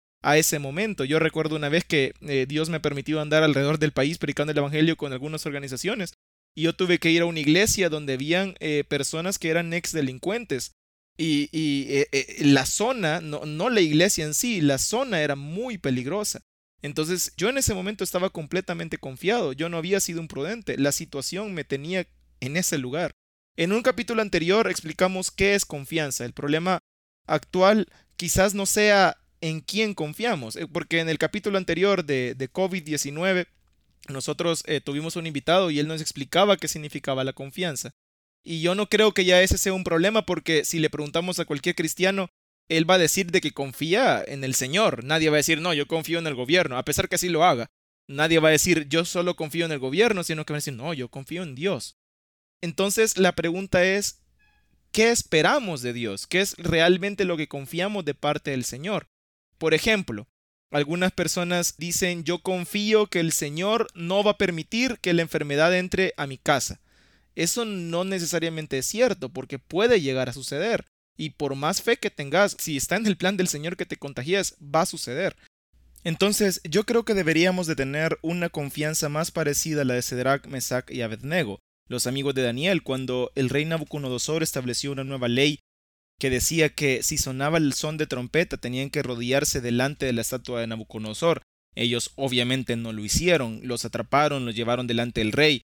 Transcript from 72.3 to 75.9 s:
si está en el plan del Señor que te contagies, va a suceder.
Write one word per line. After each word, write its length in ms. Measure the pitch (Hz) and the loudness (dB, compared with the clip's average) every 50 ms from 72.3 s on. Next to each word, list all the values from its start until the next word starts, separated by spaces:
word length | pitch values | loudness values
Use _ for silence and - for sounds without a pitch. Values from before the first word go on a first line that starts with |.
| 147 185 208 196 - - | 2 4 4 2 2 -4
si 180 | - 165 147 | -6 -4 -4
está 200 | 135 - - 170 | -4 -2 -2 -2
en 100 | 208 226 | 0 2
el 100 | 208 180 | 0 0
plan 200 | - 180 185 208 | 2 0 0 0
del 120 | 185 185 180 | 0 0 -2
Señor 280 | - 147 151 165 - | -2 -4 -6 -8 -6
que 100 | - 127 | -6 -8
te 100 | - 151 | -8 -8
contagies, 600 | - - 139 139 123 123 160 190 202 175 - - - | -10 -10 -10 -8 -8 -4 -2 0 0 0 -2 -6 -12
va 200 | 147 143 139 160 | -8 0 2 2
a 40 | 185 | 2
suceder. 500 | - - 151 - 123 123 151 196 165 - _ _ _ _ _ _ _ _ _ _ _ | 2 -2 -8 -8 -6 -4 -4 -4 -4 -6 _ _ _ _ _ _ _ _ _ _ _